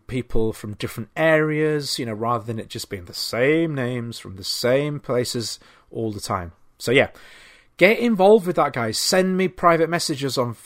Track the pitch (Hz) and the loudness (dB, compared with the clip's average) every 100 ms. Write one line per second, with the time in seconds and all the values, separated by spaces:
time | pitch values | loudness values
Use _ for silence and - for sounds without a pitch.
0 | - 127 - 117 110 - 107 104 113 - | -8 -8 0 2 2 -2 -10 -8 -8 -8
1 | 110 - 160 156 156 151 156 151 139 - | -10 0 4 4 2 0 0 0 -4 -6
2 | 123 107 113 120 107 110 101 117 - 98 | -6 -4 -2 -2 -4 -8 -8 -10 -10 -12
3 | 87 - - 113 131 160 165 143 120 123 | -12 -10 -6 0 2 4 0 -2 -4 -4
4 | 117 117 - 95 95 - 120 131 147 147 | -8 -12 -14 -12 -8 -4 0 2 0 -6
5 | - 123 120 123 110 - - _ _ - | -4 -2 -2 -4 -6 -10 -16 _ _ -6
6 | 113 107 - 101 87 - _ _ - 131 | -6 -6 -6 -6 -6 -14 _ _ 2 4
7 | 110 - - - - - _ - 180 220 | 2 -2 -20 -20 -20 -20 _ 4 4 4
8 | 240 214 190 220 175 170 147 131 113 110 | 2 4 6 6 4 0 0 0 -4 -2
9 | - 190 190 185 185 - 180 170 160 170 | 0 2 2 2 -2 2 4 4 2 0
10 | - 147 139 135 120 113 | -4 -4 -2 -2 -2 -4